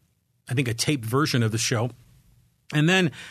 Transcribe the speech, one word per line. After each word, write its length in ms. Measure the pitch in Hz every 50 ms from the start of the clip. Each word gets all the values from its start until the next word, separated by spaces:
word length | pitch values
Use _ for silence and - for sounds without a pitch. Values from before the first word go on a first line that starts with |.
| _ _ _ _ _ _ _ _ _ -
I 60 | 123
think 140 | 131 139 120
a 60 | 107
taped 320 | - - - 151 135 110
version 360 | 110 117 135 156 147 - 123
of 100 | 113 110
the 60 | 107 113
show. 320 | - - 123 110 117 123 - - _ _ _ - _ _ _ _ _ _ _ _ _ - -
And 140 | 151 151 165
then 240 | 185 190 185 143 - - - -